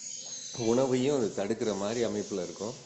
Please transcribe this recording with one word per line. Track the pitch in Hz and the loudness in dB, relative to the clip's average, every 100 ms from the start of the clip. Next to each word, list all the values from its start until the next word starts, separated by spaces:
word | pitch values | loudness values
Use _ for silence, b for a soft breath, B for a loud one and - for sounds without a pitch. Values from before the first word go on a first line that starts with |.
| - - - - - - | -14 -12 -10 -10 -8 -2
உணவையும் | 113 123 135 127 131 143 | 4 4 6 4 4 2
அது | 101 101 | 2 0
தடுக்கிற | 101 113 113 95 | -2 0 0 0
மாதிரி | 101 120 | 0 0
அமைப்புல | 107 104 95 98 | 0 0 -2 -2
இருக்கும். | 85 85 107 131 | -4 -4 -8 -8